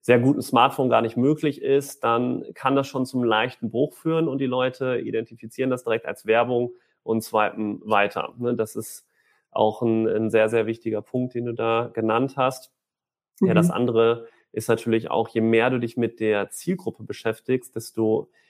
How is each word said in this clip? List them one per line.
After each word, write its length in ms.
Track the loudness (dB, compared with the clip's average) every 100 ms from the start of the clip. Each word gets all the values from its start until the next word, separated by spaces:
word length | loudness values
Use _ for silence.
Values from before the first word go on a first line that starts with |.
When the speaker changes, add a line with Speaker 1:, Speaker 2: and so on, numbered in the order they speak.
Speaker 1:
sehr 180 | 4 6
guten 220 | 6 2
Smartphone 480 | 2 4 4 2 2
gar 120 | 2
nicht 160 | 2 2
möglich 440 | 2 2 -2 -2
ist, 420 | 0 0 0 -4
dann 400 | 0 2 0 -4 -8
kann 220 | -4 0 0
das 120 | 0
schon 180 | -4 -4
zum 180 | -2
leichten 480 | 2 2 0 -4 -6
Bruch 220 | -2 -4
führen 340 | -4 -2 0 0
und 120 | -2
die 60 | -2
Leute 520 | -2 -2 -2 -4 -4
identifizieren 720 | -4 -6 -6 -12 -12 -4 -2
das 120 | -2
direkt 220 | -2 -4 -4
als 200 | -6 2
Werbung 480 | 2 2 0 -2 -8 _ _
und 180 | -4 -4
swipen 580 | 0 0 0 -2 -6 -6 -2
weiter. 480 | 0 0 -2 -8 -6
Ne, 180 | -4 -2
das 200 | -4 -6
ist 320 | -10 -14 _ _ _ _ _
auch 300 | 0 0 0
ein, 260 | 0 0 0
ein 220 | -2 0
sehr, 200 | 2 2
sehr 180 | 2 -2
wichtiger 340 | -4 -6 -6
Punkt, 320 | -6 -6 -4
den 120 | -6 -6
du 80 |
da 360 | -4 0 0 -2
genannt 420 | -2 0 0 0 0
hast. 340 | -2 -2 -12 _ _ _ _ _ _ -2
Ja, 100 | 2
Speaker 2:
Mhm. 40 | 4
Speaker 1:
das 140 | 4
andere 580 | 2 0 4 4 2 -6 _ _
ist 180 | -6 -2
natürlich 420 | -2 0 -2 0
auch, 160 | -2 -2
je 120 | 0
mehr 280 | 2 4 2
du 100 | 0
dich 180 | -2 -2
mit 220 | -4 -2
der 300 | 0 0 -2
Zielgruppe 540 | -6 -6 -6 -6 -10
beschäftigst, 720 | -12 -8 -6 -4 -2 -4 -4 -14
desto 540 | -8 -2 0 0 -2 _